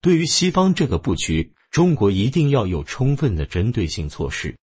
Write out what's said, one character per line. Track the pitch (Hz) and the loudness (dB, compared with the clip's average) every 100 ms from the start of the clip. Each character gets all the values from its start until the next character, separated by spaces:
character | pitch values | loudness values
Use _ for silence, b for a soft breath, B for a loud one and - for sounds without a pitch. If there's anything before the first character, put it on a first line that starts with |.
对 | 170 165 | 4 2
于 | 165 | 2
西 | - 180 | 0 0
方 | 185 190 | 2 2
这 | 175 143 | 2 0
个 | 87 | 0
布 | 131 90 | -2 -4
局， | - 80 80 _ _ | -2 -2 -4 _ _
中 | - 180 151 | 2 2 4
国 | 101 | 2
一 | 95 110 | 2 0
定 | 165 143 | 2 2
要 | 139 95 | 2 0
有 | 82 69 | -4 -6
充 | - 131 143 | -2 0 0
分 | 139 85 | 0 -2
的 | 71 | -2
针 | 90 107 | -2 0
对 | 117 82 | 0 -4
性 | - 76 | -4 -8
措 | - 69 | -6 -6
施 | - 76 - | -6 -8 -12